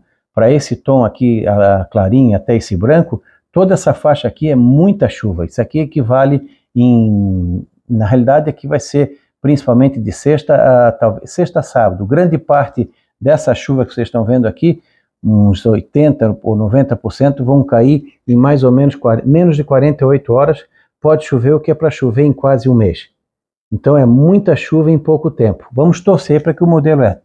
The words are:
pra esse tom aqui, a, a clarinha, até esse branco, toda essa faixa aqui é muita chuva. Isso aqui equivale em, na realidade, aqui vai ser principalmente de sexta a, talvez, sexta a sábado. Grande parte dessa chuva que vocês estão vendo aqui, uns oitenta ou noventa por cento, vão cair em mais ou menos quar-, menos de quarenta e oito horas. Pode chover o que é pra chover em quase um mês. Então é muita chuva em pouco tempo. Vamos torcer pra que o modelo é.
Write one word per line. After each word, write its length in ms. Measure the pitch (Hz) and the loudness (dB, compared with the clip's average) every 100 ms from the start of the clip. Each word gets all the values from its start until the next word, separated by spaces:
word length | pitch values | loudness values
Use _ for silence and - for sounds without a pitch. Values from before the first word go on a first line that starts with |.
| _ _ _ | _ _ _
pra 160 | - 113 | -2 2
esse 240 | 147 - 120 | 2 -2 -8
tom 280 | - 135 | -2 0
aqui, 420 | 110 - 123 113 104 | 0 0 -2 0 0
a, 360 | 104 101 98 | 2 2 2
a 40 | 92 | -2
clarinha, 520 | 107 95 127 123 98 | -2 0 2 2 0
até 180 | - 113 | 0 -2
esse 220 | - 90 | -2 -2
branco, 440 | 110 160 165 110 _ _ _ | 0 2 0 -6 _ _ _
toda 220 | 180 190 | -2 0
essa 200 | 185 156 | 0 -2
faixa 340 | 143 151 143 120 | -2 0 -2 -4
aqui 220 | - 156 | -4 -2
é 60 | 131 | 2
muita 540 | 123 139 196 202 120 | 2 4 2 0 -2
chuva. 360 | - 107 85 82 | -4 -6 -6 -6
Isso 140 | - | -6
aqui 200 | 110 156 | -6 -4
equivale 680 | 151 156 117 131 139 143 - _ _ | -4 -4 -2 0 0 -2 -4 _ _
em, 920 | 120 123 117 110 104 98 95 87 90 - _ - | 0 2 4 2 0 -2 -2 -4 -6 -10 _ -6
na 160 | 113 104 | -4 0
realidade, 440 | 127 120 147 151 | 0 2 0 -2
aqui 180 | - 139 | -6 -6
vai 120 | 147 | -6
ser 380 | - 143 143 - _ _ | -4 -4 -4 -6 _ _
principalmente 600 | 139 147 - 120 135 175 | -2 0 2 2 2 0
de 100 | 101 | -8
sexta 440 | - 143 147 - 143 | -6 -2 -2 0 2
a, 360 | - 123 120 | 4 4 2
talvez, 400 | 117 113 - - | 0 -2 -4 -8
sexta 280 | - 180 156 | -6 -4 -4
a 40 | |
sábado. 420 | - 127 113 92 101 | -4 0 0 -2 -2
Grande 320 | 147 180 151 | 0 0 -2
parte 540 | - 143 139 - - _ _ _ | 0 -2 -2 -4 -8 _ _ _
dessa 360 | 127 151 135 117 | -2 0 0 -4
chuva 300 | - 135 120 | -2 -2 -2
que 80 | |
vocês 160 | - 117 | -4 -6
estão 160 | 117 110 | -4 -2
vendo 200 | 127 110 | 0 -2
aqui, 360 | - 170 165 _ _ _ _ | -2 -2 -2 _ _ _ _
uns 420 | - 107 104 92 113 | -2 2 2 2 0
oitenta 720 | 101 - 147 151 - 110 - | -2 -2 0 0 0 -2 -4
ou 120 | - 107 | -4 -4
noventa 360 | 107 120 - | 0 0 -2
por 180 | 113 110 | -4 -8
cento, 300 | - 143 143 | -4 -2 -2
vão 200 | 123 139 | 0 0
cair 520 | - 117 127 147 - _ - | 2 2 2 0 -4 _ -2
em 80 | 120 | 2
mais 280 | 135 147 | 2 2
ou 80 | 131 | 2
menos 240 | 127 143 - | 2 2 0
quar-, 300 | 120 117 131 | -2 -2 0
menos 300 | 156 175 147 | 2 2 0
de 80 | |
quarenta 400 | 147 139 - 143 | 0 0 0 0
e 40 | 135 | 0
oito 260 | 143 - | 0 0
horas. 320 | 123 147 151 - _ _ _ | 0 0 -2 -8 _ _ _
Pode 240 | 151 156 - | 0 0 0
chover 280 | 131 127 | -2 0
o 60 | 151 | 0
que 120 | - | -2
é 20 | |
pra 160 | 151 156 | -2 -4
chover 340 | - 127 117 | -2 -2 0
em 100 | 147 | 0
quase 360 | 131 135 131 127 | 0 0 0 0
um 40 | |
mês. 360 | 120 98 - - _ _ _ _ _ _ | 2 0 -2 -10 _ _ _ _ _ _
Então 260 | 110 139 143 | -6 0 2
é 80 | 123 | 4
muita 520 | 123 160 202 202 147 | 4 4 2 0 -2
chuva 340 | - 160 156 | -2 0 0
em 80 | 156 | 0
pouco 320 | 156 151 156 | 0 -2 -2
tempo. 360 | - 113 87 - | -2 -2 -4 -8
Vamos 300 | 123 165 170 | -2 0 0
torcer 420 | - 180 - 147 | 0 0 0 -2
pra 100 | 165 | -2
que 100 | 147 | -2
o 40 | 170 | 0
modelo 360 | 160 147 147 | 2 2 2
é. 140 | 113 87 | 0 -2